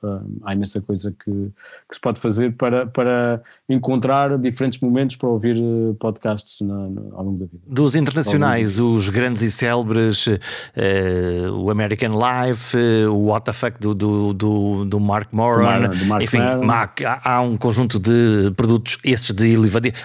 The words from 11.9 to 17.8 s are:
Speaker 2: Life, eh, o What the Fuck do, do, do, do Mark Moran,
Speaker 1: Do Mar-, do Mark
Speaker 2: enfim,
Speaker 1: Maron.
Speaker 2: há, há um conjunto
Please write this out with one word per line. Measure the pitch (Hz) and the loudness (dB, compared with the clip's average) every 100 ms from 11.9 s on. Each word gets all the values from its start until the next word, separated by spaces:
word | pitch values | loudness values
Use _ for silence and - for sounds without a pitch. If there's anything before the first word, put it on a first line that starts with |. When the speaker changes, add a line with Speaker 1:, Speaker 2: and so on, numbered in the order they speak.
| 107 113 | -2 -2
Speaker 2:
Life, | 107 123 127 127 117 - 123 | 0 0 0 0 -2 -2 0
eh, | 120 110 107 | 2 4 2
o | 104 104 | 2 2
What | 107 117 | 0 -2
the | |
Fuck | - 120 - | -4 -4 -4
do, | 104 | -4
do, | 101 104 104 104 | -2 0 0 0
do, | 95 107 104 101 98 101 | -2 0 0 0 -2 -2
do | 104 | -2
Mark | 104 104 104 | 0 0 -2
Moran, | 107 120 117 | -2 2 4
Speaker 1:
Do | 117 | 4
Mar-, | 117 117 | 2 0
do | 90 95 | 0 0
Mark | 107 | 0
Speaker 2:
enfim, | 110 123 | 2 2
Speaker 1:
Maron. | 123 131 113 | 2 2 2
Speaker 2:
há, | 117 107 - 131 127 127 123 | 0 -2 -4 -4 -2 0 0
há | |
um | 123 110 | 2 0
conjunto | 120 110 | 2 2